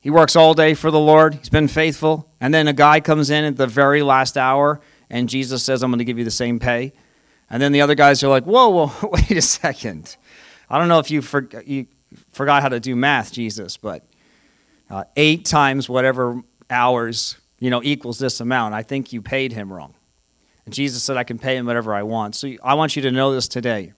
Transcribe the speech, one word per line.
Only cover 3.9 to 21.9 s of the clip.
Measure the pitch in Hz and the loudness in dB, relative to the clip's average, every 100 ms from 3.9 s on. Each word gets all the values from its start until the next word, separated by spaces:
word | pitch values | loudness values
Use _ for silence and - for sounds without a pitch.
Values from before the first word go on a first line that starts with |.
| 143 | 2
last | 143 131 131 - | 2 2 2 -2
hour, | 131 135 143 147 _ _ _ | 0 2 0 -2 _ _ _
and | 120 123 | -6 -4
Jesus | 131 131 131 | -4 -6 -6
says, | - 131 | -2 -2
"I'm | 127 | -2
gonna | 120 | -2
give | 120 117 | -4 -4
you | |
the | 117 | -6
same | - 120 120 | -4 -4 -2
pay." | 120 120 131 _ _ _ _ _ _ | -2 -2 -4 _ _ _ _ _ _
And | 117 | -2
then | 139 | 0
the | 143 | 2
other | 147 | 2
guys | 147 143 131 | 6 6 4
are | 139 | 2
like, | 135 | 2
"Whoa, | 139 226 247 | 4 4 4
whoa, | 180 147 - | 4 0 -2
<laughs> | 208 | -2
wait | 180 - | 0 0
a | 185 | 0
second. | - - 165 131 113 80 80 - _ - - _ _ | 0 -2 -4 -6 -10 -12 -16 -20 _ -20 -20 _ _
I | 135 | -2
don't | 170 | 2
know | 170 | 2
if | 147 | 2
you, | 151 | -4
for-, | 127 143 127 117 120 | -2 -6 -6 -16 -10
you | 139 123 _ _ - _ | -10 -10 _ _ -20 _
forgot | - 139 143 | -6 0 2
how | 143 | 2
to | 123 | -2
do | 117 123 | -4 -2
math, | 139 139 101 | 0 0 -4
Jesus, | - 113 104 90 - | -8 -10 -10 -14 -14
but, | 107 78 _ _ _ _ _ _ _ _ _ | -12 -14 _ _ _ _ _ _ _ _ _
uh, | 98 95 - | -14 -10 0
eight | 156 165 | 2 2
times | - 156 139 135 127 | 0 2 2 0 -4
whatever | 127 131 127 123 120 - _ _ | 0 0 0 -4 -6 -14 _ _
hours, | 123 123 123 117 117 - - _ _ | -2 0 0 -4 -6 -10 -12 _ _
you | 127 | -4
know, | 123 | -2
equals | 131 143 120 117 | -4 -6 -6 -6
this | 135 - | -6 -6
amount. | 120 127 110 | -4 -2 -2
I | 107 | -6
think | 113 139 123 | -8 -10 -10
you | 117 | -14
paid | 101 135 131 | -8 -6 -6
him | 117 98 | -8 -14
wrong." | 92 69 _ _ _ _ _ _ _ - | -16 -18 _ _ _ _ _ _ _ -16
And | |
Jesus | - 139 123 | -6 -6 -6
said, | - 131 | -6 -4
"I | |
can | 120 117 | -6 -8
pay | 135 131 | -6 -4
him | |
whatever | 120 117 110 | -4 -4 -4